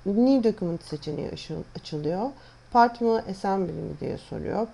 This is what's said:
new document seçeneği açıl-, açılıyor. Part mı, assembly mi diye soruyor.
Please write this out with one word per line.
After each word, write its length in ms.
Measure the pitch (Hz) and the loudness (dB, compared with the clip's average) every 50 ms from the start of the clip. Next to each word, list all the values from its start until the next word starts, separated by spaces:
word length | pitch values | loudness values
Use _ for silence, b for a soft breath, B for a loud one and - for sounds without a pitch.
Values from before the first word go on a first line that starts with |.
| - | -4
new 460 | 196 202 214 247 262 277 262 226 226 | 0 2 4 6 6 6 6 4 2
document 320 | 214 - 185 175 165 160 - | 2 0 -2 -4 -4 -4 -6
seçeneği 460 | - 156 147 - 151 151 - - - | -8 -10 -8 -8 -6 -6 -6 -6 -6
açıl-, 340 | - - - - 160 165 - - - 185 | -8 -10 -10 -8 -8 -8 -10 -10 -14 -16
açılıyor. 500 | - - 160 147 151 151 170 185 220 277 285 B B B B B B - | -12 -8 -6 -4 -4 -2 -2 -2 -2 -4 -6 B B B B B B 2
Part 280 | - 240 233 240 240 - | 6 6 6 6 4 2
mı, 240 | 233 226 226 220 - - | 2 2 2 2 0 -4
assembly 420 | 190 190 - 196 196 196 190 - | -8 -4 -2 0 0 0 0 -2
mi 280 | - 160 - - 147 147 | -4 -6 -8 -8 -8 -6
diye 180 | - - - 151 | -6 -6 -6 -8
soruyor. 480 | - - - - 151 - - 202 226 226 | -10 -10 -10 -8 -6 -4 -2 -2 -4 -4